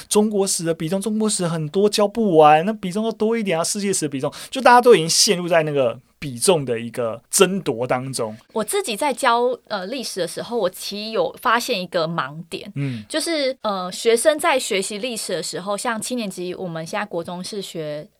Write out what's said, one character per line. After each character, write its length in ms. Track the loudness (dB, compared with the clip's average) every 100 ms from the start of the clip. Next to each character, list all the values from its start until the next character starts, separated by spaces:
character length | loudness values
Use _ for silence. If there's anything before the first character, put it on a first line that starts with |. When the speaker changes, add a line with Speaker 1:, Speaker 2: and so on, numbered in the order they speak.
| 0
Speaker 1:
中 200 | 2 2
国 160 | 2 0
史 180 | -2 -2
的 80 |
比 160 | -2 -2
重， 100 | -2
中 180 | -2 0
国 120 | 0
史 180 | 0 -2
很 220 | -2 -2
多 200 | 2 2
教 180 | 4 0
不 300 | 2 4 8
完， 280 | 10 8 4
那 80 |
比 180 | -4 -4
重 140 | -4 -2
要 60 |
多 260 | 0 0 0
一 40 |
点 160 | 0 0
啊， 60 |
世 160 | -2 -2
界 140 | -2
史 120 | 0 -2
的 40 |
比 100 | -2
重， 120 | -6 -6 -8
就 100 | 2
大 120 | 6
家 80 | 8
都 120 | 8
已 40 | 6
经 120 | 6
陷 280 | 2 2 2
入 100 | 2
在 160 | 2
那 80 | 2
个 280 | 2 0 -2 _ -12
比 180 | -10 -2
重 280 | 2 2 2
的 140 | -4
一 100 | -6
个 320 | -4 -4 -6 _
争 300 | 4 4 2
夺 240 | -4 -2 -2
当 260 | -2 -2
中。 240 | -6 -6 -8 _
Speaker 2:
我 100 | -6
自 180 | -2 -2
己 160 | -2 -2
在 160 | -2
教， 440 | 0 2 2 2 -2 -6
呃， 180 | -8 -6
历 180 | -8
史 160 | -6 -6
的 80 | -6
时 140 | -6
候， 160 | -6 -2
我 120 | -2
其 360 | -2 -10 -8 -6
实 60 |
有 240 | -2 -2 -2
发 200 | 0 0
现 200 | 0 -4
一 60 | -2
个 200 | -2 -2
盲 360 | -4 -6 -8 -12
点， 220 | -12 -10 -6
Speaker 1:
嗯。 280 | -6 -6 -6
Speaker 2:
就 120 | -6
是， 360 | -2 -2 -4 -4
呃， 300 | -4 -4 -6
学 260 | -2 2 4
生 200 | 4 2
在 220 | 2 0
学 220 | 0 -2
习 160 | -2 -6
历 180 | -8 -6
史 180 | -6
的 100 | -6
时 180 | -6 -8
候， 160 | -6 -4
像 240 | -4 -6
七 140 | -6 -6
年 140 | -6
级， 260 | -6 -8 -8
我 120 | -8
们 180 | -8 -8
现 140 | -6
在 60 | -6
国 180 | -6
中 200 | -6 -8
是 180 | -10 -10
学 460 | -10 -8 -8 -10 -12